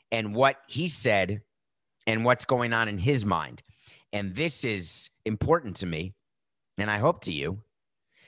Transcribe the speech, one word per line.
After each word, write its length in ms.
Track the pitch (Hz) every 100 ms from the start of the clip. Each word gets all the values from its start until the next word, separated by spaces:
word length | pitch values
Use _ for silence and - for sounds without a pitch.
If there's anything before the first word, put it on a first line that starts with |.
| _
and 240 | 113 107
what 280 | 107 135 - _
he 180 | 127 175
said 540 | - 123 101 92 104 - _ _ _ _ _ -
and 160 | 110
what's 220 | 120 123 -
going 260 | 127 120
on 160 | 117 110
in 100 | 101
his 280 | 104 139 104
mind. 360 | 85 69 - _ _ - - _
And 200 | 104 98 92
this 280 | 165 -
is 460 | 123 104 85 - - _ 110
important 500 | 110 - 165 123 87
to 80 | 90
me, 280 | 80 90 - _ _ _ _ _ -
and 120 | 107
I 80 | 104
hope 220 | 135 175
to 100 | -
you. 280 | 76 71 101 - _ _ _ _ _